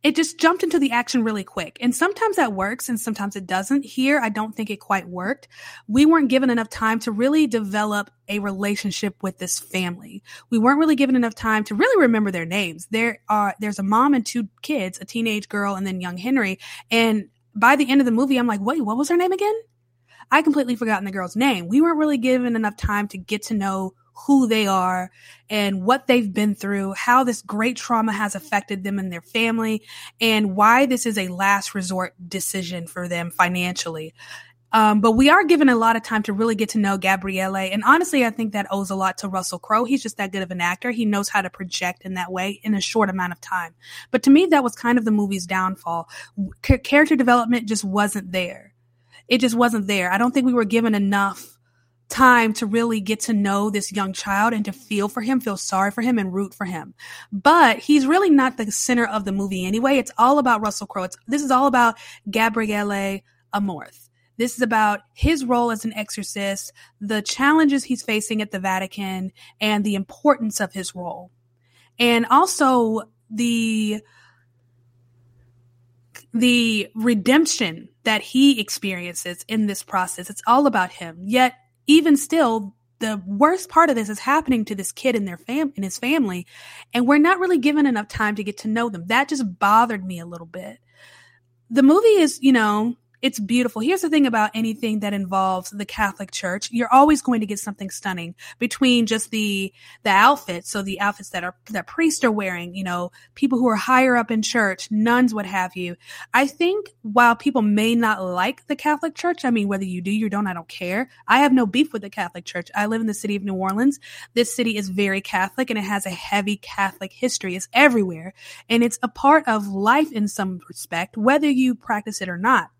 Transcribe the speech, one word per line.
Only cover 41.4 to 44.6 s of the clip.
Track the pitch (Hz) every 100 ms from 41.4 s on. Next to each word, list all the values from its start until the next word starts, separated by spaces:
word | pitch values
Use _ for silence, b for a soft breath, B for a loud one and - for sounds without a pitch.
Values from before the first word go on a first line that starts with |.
to | 185
project | - 185 - 180 180
in | 190 185
that | 180
way | 185 190 196
in | 214
a | 202
short | - 226 202
amount | 190 180
of | 175
time. | - 185 170 _ B B B
But | 247
to | -
me, | 277 359
that | 302